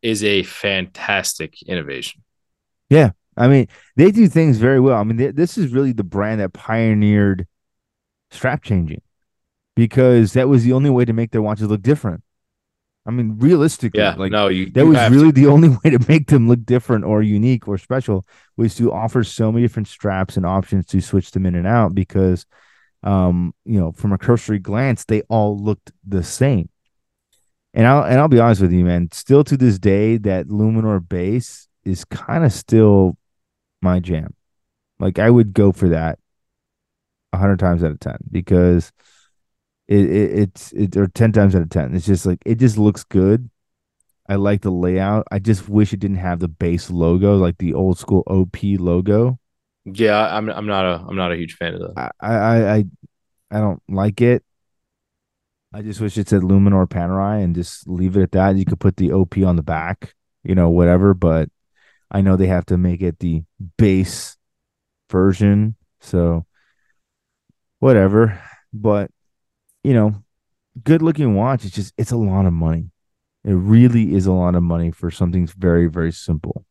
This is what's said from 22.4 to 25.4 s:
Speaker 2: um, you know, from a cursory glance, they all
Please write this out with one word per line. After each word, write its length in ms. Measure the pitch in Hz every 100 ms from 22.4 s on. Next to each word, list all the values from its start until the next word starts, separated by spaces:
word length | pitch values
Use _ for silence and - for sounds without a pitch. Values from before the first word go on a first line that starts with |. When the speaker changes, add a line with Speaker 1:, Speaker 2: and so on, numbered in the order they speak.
| - _ _ _ _ _
Speaker 2:
um, 520 | 101 98 90 90 87 -
you 160 | - 110
know, 120 | 82
from 200 | 82 104
a 60 | 98
cursory 400 | - 117 - 104
glance, 480 | 92 101 135 117 -
they 160 | 107
all 360 | - 110